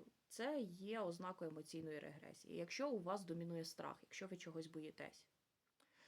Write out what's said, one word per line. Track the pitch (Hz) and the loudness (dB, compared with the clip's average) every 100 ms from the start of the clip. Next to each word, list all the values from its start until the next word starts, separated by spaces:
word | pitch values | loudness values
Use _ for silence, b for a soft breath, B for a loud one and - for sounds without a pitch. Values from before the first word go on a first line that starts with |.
| - - _ | -4 -18 _
це | - 254 302 | 0 2 4
є | 196 175 196 226 | 2 -2 0 4
ознакою | 185 170 185 185 160 | 4 2 -2 0 0
емоційної | 156 147 165 160 151 | 0 -2 -2 0 -2
регресії. | 151 147 - - - 170 | -2 -6 -10 -10 -4 0
Якщо | 170 - 285 | 0 4 4
у | 226 | 4
вас | 175 202 | 4 2
домінує | 175 170 170 165 | 2 0 2 0
страх, | 160 - 143 - | 0 -2 -4 -4
якщо | - - 190 | -8 -6 -4
ви | 180 | -4
чогось | 170 165 160 | -2 -2 -2
боїтесь, | 165 156 - 147 - - _ _ _ _ _ B B | -4 -6 -4 -6 -8 -20 _ _ _ _ _ B B